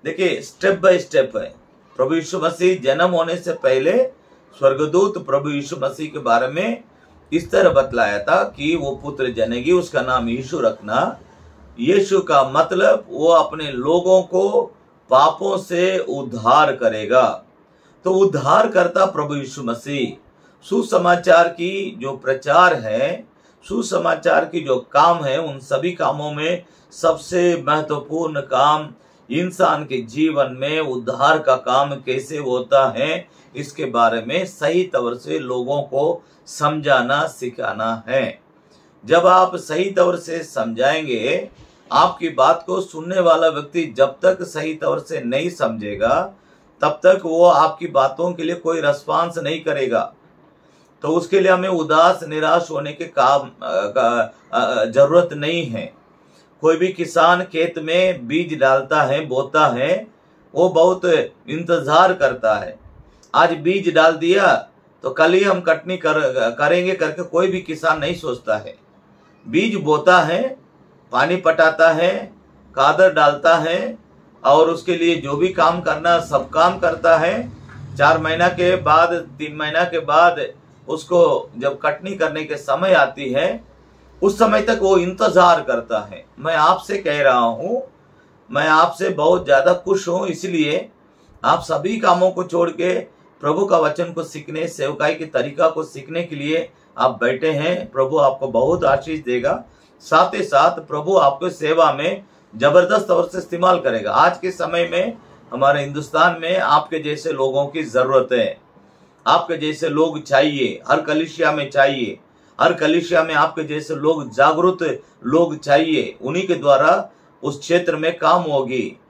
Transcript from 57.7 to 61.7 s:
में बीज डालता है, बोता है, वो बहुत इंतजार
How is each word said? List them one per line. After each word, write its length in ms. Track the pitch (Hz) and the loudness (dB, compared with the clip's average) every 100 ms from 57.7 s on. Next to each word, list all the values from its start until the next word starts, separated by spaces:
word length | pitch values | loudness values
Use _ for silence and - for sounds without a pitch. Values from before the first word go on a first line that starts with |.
| 165 | -4
में 500 | 156 175 185 156 120 | -2 0 0 -2 -4
बीज 320 | 156 175 147 | -4 -4 0
डालता 440 | 135 135 135 156 | 2 2 0 0
है, 220 | 139 143 151 | 0 -2 -2
बोता 420 | 127 135 156 151 | -4 -2 2 2
है, 400 | 123 143 196 226 _ _ _ _ 143 | 2 -2 -2 -4 _ _ _ _ 0
वो 140 | 180 | 2
बहुत 360 | 156 175 185 180 160 - _ - | 4 4 2 2 0 0 _ -10
इंतजार 640 | 156 170 | -10 -2